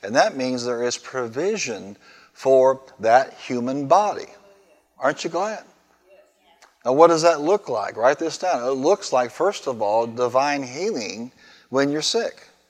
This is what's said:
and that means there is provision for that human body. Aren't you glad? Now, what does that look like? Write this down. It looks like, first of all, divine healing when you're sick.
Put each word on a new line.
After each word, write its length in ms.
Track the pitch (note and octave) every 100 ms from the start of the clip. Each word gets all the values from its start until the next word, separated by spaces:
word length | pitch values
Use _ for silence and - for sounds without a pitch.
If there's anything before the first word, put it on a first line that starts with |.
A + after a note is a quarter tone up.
and 120 | G2 B2+
that 200 | G#3 C#3+
means 280 | B2+ B2+
there 200 | A#2+ A#2
is 140 | A#2+ -
provision 1000 | - C3 A#2 A#2+ F3+ G#3+ - G2+ F#2+ G2+ - - _
for 480 | _ C3+ C3+ C3 C3 - -
that 340 | G#2+ B2 C3+
human 540 | - - B2 B2 C#3 C#3
body. 400 | F3 G#3 A#2+ - - _ _ _ _ _ _
Aren't 240 | C3 D3+
you 60 | F3
glad? 340 | E3+ G#3 G3+ - _ _ _ _ _ _ _ _ _ _ _ A#2+
Now, 80 |
what 140 | C3+ E3
does 160 | E3
that 180 | E3+ D#3+
look 280 | D3+ G3+ -
like? 280 | A#2 G2+ A2
Write 220 | A#2+ D3
this 180 | E3 -
down. 260 | F#3 D3
It 80 | B2
looks 400 | C3+ C#3+ G3+ -
like, 200 | C3 B2
first 360 | - F3 G3+ -
of 140 | A#2+
all, 240 | G#2 A2 A#2
divine 580 | A#2 B2 B2 C#3+ C#3+
healing 680 | B2+ C3 G3 E3+ G2 F#2 B3+ _ - - _
when 200 | C3 C#3
you're 120 | D3+
sick. 480 | D3 A#3 A#3 - - _